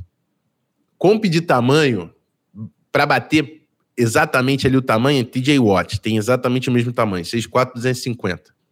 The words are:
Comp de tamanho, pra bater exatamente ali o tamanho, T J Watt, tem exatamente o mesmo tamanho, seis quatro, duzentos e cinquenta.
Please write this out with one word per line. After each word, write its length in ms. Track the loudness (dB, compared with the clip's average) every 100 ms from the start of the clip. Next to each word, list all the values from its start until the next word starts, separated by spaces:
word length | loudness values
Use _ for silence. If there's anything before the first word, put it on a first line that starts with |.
| -18 _ _ _ _ _ _ _ _ _
Comp 280 | 2 2 2
de 160 | -2
tamanho, 680 | 2 2 4 4 2 0 -6 _ _ _ _ -18 -18 _ _
pra 140 | 0
bater 580 | 2 0 0 -2 -2 -10 _ _ _
exatamente 720 | -2 0 2 2 0 0 0 2
ali 100 | 0
o 60 |
tamanho, 400 | 0 0 2 0
T 160 | -2 -4
J 180 | 0 2
Watt, 420 | 4 2 0 -6
tem 160 | -2 -2
exatamente 540 | 0 0 0 -2 0
o 20 |
mesmo 200 | -2 -2
tamanho, 340 | -2 -2 -2 -4
seis 200 | -6 -4
quatro, 280 | -2 -2
duzentos 260 | -2 -4 -4
e 40 |
cinquenta. 540 | -6 -6 -6 -6 _ _ _